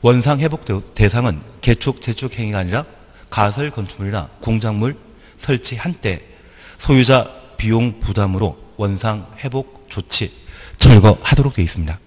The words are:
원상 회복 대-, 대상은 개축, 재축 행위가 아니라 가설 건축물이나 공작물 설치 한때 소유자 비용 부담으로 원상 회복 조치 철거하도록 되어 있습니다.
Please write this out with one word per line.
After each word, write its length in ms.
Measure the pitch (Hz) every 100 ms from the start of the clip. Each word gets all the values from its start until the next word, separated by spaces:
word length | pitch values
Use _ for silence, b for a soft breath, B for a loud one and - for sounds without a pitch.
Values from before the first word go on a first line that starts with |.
원상 380 | 117 123 120 143
회복 260 | 156 156 -
대-, 140 | 98 -
대상은 480 | - 107 113 123 78 - -
개축, 400 | - 117 - 127
재축 360 | - 113 131 -
행위가 220 | 110 104
아니라 260 | 90 107 156 - b b b
가설 420 | - 104 104 -
건축물이나 580 | 139 95 - 98 104 73 -
공작물 540 | - 113 110 104 113 135 - b b b
설치 380 | - 131 - 117
한때 460 | 170 175 107 87 - - B B B B
소유자 520 | - 135 120 131 - - - -
비용 420 | 107 113 120 110
부담으로 580 | - 104 101 95 101 - - -
원상 500 | 104 98 113 107 92 -
회복 480 | 135 127 131 - -
조치 420 | - - - 101 - B B B B
철거하도록 760 | 135 113 101 - - 143 139
되어 100 | 127 85
있습니다. 340 | - 78 80